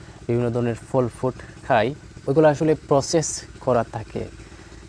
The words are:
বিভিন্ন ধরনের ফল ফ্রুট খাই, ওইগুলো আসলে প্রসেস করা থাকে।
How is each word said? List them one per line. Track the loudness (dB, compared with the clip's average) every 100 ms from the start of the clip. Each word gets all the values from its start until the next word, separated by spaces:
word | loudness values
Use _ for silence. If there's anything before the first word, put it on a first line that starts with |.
| -20 -10 -2
বিভিন্ন | 0 0
ধরনের | 0 -2
ফল | -4 -2 0 0
ফ্রুট | -2 -4 -6 -12 -10 0
খাই, | 2 2 -2 -14 -8 0
ওইগুলো | 4 6
আসলে | 4 2
প্রসেস | 0 2 0 2 0 0 -6 -12 -6
করা | 0 0 0
থাকে। | -6 -10 -10 -10 -12 -20 -20 -20 -20